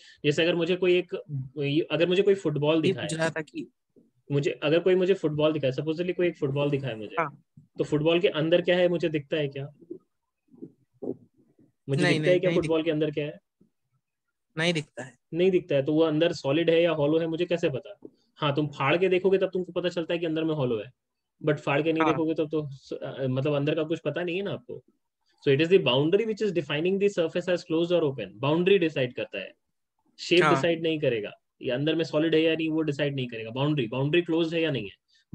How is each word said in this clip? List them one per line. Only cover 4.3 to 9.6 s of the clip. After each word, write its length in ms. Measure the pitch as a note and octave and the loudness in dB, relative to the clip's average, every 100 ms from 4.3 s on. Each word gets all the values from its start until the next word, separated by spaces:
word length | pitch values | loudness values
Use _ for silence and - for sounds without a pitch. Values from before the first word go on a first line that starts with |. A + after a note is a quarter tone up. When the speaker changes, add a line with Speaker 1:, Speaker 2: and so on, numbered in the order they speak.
Speaker 1:
मुझे, 200 | C#3+ D3 | 0 0
अगर 280 | - D3+ E3+ | 0 2 4
कोई 160 | F#3 F#3 | 4 4
मुझे 180 | F3+ | 4
football 400 | F#3+ D#3 D3+ D3+ | 2 0 2 2
दिखाए, 180 | D3+ E3+ | 2 -2
supposedly 440 | C#3+ D3+ D#3+ F3+ F3 | -2 -4 -4 -4 -2
कोई 120 | F3 | -2
एक 100 | E3+ | -2
football 320 | C#3 C#3 D3 | -2 -2 0
दिखाए 260 | C#3 C3 A2 | -2 -4 -8
मुझे, 200 | G#2 - | -8 -6
Speaker 2:
हाँ। 240 | D3 - _ _ _ - | -6 -8 _ _ _ -6
Speaker 1:
तो 60 | |
football 360 | D3 D3+ D#3 F3 | -2 0 2 2
के 80 | E3+ | 2
अंदर 340 | D#3 D#3+ F3 | 0 2 2
क्या 160 | F3 F3+ | 4 2
है, 100 | F3+ | 2
मुझे 220 | E3+ E3 | 2 -2
दिखता 280 | D3+ - D#3+ | -2 -4 -4
है 100 | C#3+ | -4
क्या? 180 | C#3 | -6